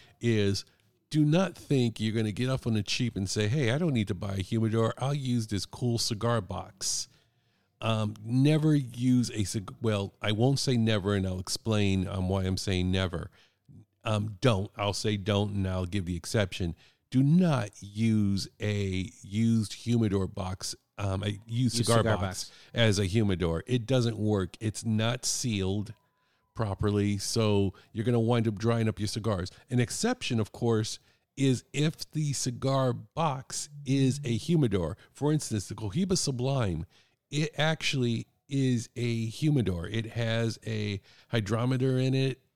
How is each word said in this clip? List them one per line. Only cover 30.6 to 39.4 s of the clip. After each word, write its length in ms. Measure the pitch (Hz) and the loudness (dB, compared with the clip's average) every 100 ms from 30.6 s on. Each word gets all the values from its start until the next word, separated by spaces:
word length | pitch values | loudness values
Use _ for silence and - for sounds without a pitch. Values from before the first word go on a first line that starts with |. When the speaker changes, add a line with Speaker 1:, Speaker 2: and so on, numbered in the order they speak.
| 120 113 107 - _ _ _ - | 0 0 0 -6 _ _ _ 0
Speaker 1:
is 280 | 139 123 - | 2 2 -2
if 360 | 143 151 - - | -2 -2 -2 -8
the 200 | 156 147 | -4 -2
cigar 600 | 135 - 113 135 135 131 | -2 -4 -4 0 2 2
box 760 | 113 110 - 160 135 - - - - 139 | 0 -6 -4 -2 -2 -8 -10 -10 -12 -2
is 340 | 139 135 - | 2 4 2
a 120 | 120 113 | -2 -2
humidor. 580 | - 165 127 98 82 - - | 2 2 4 2 -2 -6 -12
For 200 | - 143 | -4 0
instance, 340 | 156 - 107 - | 0 0 -4 -4
the 60 | 107 | -8
Cohiba 400 | 107 98 190 190 | -6 -2 0 0
Sublime, 680 | - 127 127 139 107 80 - _ _ _ - | -2 -2 0 0 0 -2 -6 _ _ _ -8
it 200 | 139 160 - | -4 -4 0
actually 720 | 156 160 - 139 120 113 - _ - | 0 0 -2 0 0 -2 -6 _ -6
is 400 | 139 131 123 - - | 0 2 0 -2 -6
a 300 | 120 117 113 | -4 -2 -4
humidor. 600 | - | -2